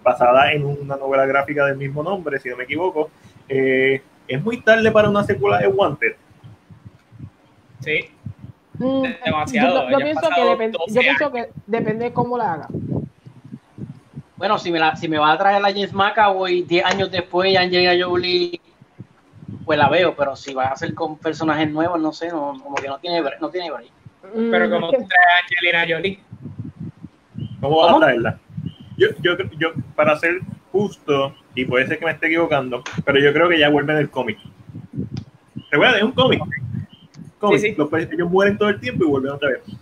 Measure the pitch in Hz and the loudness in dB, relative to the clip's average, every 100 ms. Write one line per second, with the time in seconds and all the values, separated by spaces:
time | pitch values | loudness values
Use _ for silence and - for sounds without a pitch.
0 | 123 120 123 127 147 151 143 143 139 139 | 0 2 4 6 4 2 -2 -6 -8 -8
1 | 135 135 135 139 139 143 139 135 139 143 | -2 2 2 2 0 0 0 0 -6 -6
2 | 165 196 156 139 127 123 127 147 185 156 | -4 -4 -4 -6 -8 -10 -6 -4 -2 -2
3 | - _ - - - 135 135 131 131 135 | -6 _ -20 -20 -6 0 2 2 2 0
4 | - _ - 131 208 240 220 226 220 214 | -4 _ -8 -6 -4 -2 4 4 6 4
5 | 208 202 202 202 202 202 202 196 180 - | 4 2 0 0 2 2 2 2 0 0
6 | 110 - _ _ - - _ - - _ | -4 -4 _ _ -20 -20 _ -20 -20 _
7 | _ - - _ _ _ _ - 156 156 | _ -20 -20 _ _ _ _ -12 -4 -4
8 | - _ - - - - _ - 254 269 | -4 _ -16 -16 -20 -20 _ -6 -2 -2
9 | 262 - 247 156 151 254 - 262 - 277 | -2 -4 -4 -2 -2 0 2 2 2 0
10 | 294 311 320 269 - - 220 220 170 226 | 0 -2 0 2 2 2 -2 -4 -2 2
11 | 294 285 294 247 226 - - 226 220 214 | 2 2 -2 -4 -10 -12 -6 -4 -2 -4
12 | 240 247 240 247 208 156 - - - - | -4 -2 -2 -2 -2 -4 -8 -10 -6 -6
13 | - _ - - - - _ - - - | -8 _ -20 -20 -20 -20 _ -18 -16 -16
14 | _ - - - 190 208 180 165 160 156 | _ -20 -18 -6 -2 -2 0 0 0 0
15 | 165 151 151 160 196 202 202 202 190 196 | -2 2 2 4 4 2 2 -2 -4 0
16 | 202 220 208 190 185 180 160 170 185 190 | 0 2 2 2 0 0 2 2 2 0
17 | 180 180 175 180 190 185 180 180 180 175 | -2 -4 -2 0 2 4 4 4 4 4
18 | 180 180 180 180 175 175 _ _ _ - | 2 0 0 0 0 -6 _ _ _ -20
19 | - _ _ - - - - 147 139 165 | -20 _ _ -20 -16 -10 -2 2 4 4
20 | 170 143 135 131 139 131 131 135 160 156 | 2 0 -4 -4 -8 -4 -4 -4 -6 -6
21 | 160 156 160 156 156 151 156 151 170 170 | -6 -6 -6 -4 -2 0 0 0 -2 0
22 | 156 151 170 165 143 135 139 139 135 139 | -4 -6 -8 -6 -6 -8 -8 -8 -6 -8
23 | 175 170 143 - 151 180 170 123 - _ | -4 -2 -4 -4 -8 -6 -8 -12 -14 _
24 | - _ 190 220 233 - - 170 165 262 | -20 _ -10 -4 0 0 2 0 0 -2
25 | 190 180 180 175 175 180 175 170 170 160 | 2 4 6 4 2 -2 0 0 0 -2
26 | 190 196 - - - - - - - - | -4 -8 -16 -18 -18 -14 -16 -14 -16 -16
27 | - _ _ - - - 139 160 170 - | -20 _ _ -12 -12 -6 0 6 8 8
28 | 147 120 113 - _ - - - - - | 6 4 0 -4 _ -12 -12 -12 -8 0
29 | 349 - 175 175 190 151 165 143 - - | 0 2 -2 -2 -4 -4 -4 -4 -8 0
30 | 151 151 170 185 175 - _ 190 202 - | 2 2 0 -2 -6 -16 _ -2 -2 -4
31 | - 139 139 - _ 120 127 123 131 156 | -2 0 0 -6 _ -6 0 0 0 -2
32 | 165 151 160 165 160 143 127 123 - - | -4 -2 -2 0 2 0 -2 -6 -8 -6
33 | - 139 143 147 175 165 147 147 143 151 | 2 4 6 4 4 4 4 4 2 0
34 | - 131 120 104 - - - - - - | 0 -2 -6 -6 -12 -20 -20 -18 -14 -10
35 | 120 - - _ _ - - 147 226 214 | -10 -10 -14 _ _ -18 -4 2 2 2
36 | 226 247 254 160 - - - - - - | 0 2 2 2 -4 -8 -8 -10 -12 -16
37 | - - - - 208 - 208 156 147 160 | -20 -20 -20 -4 0 2 2 -2 -2 -2
38 | 175 156 175 185 202 202 208 202 247 226 | -4 -4 0 2 2 2 0 -2 -4 -2
39 | 165 139 135 143 143 120 - 98 | 0 0 -2 -4 -4 -4 -8 -20